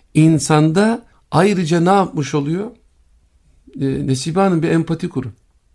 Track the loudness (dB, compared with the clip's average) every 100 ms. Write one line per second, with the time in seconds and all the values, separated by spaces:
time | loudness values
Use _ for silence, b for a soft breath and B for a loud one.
0 | _ 2 4 4 2 2 2 2 0 -2
1 | b b _ 0 2 0 0 2 2 2
2 | 0 -4 -4 -4 -4 -6 -8 -14 _ _
3 | _ _ _ _ _ _ _ -8 -4 -4
4 | -4 -4 -2 0 2 2 0 0 -2 -6
5 | -6 -8 -8 -12 _ _ _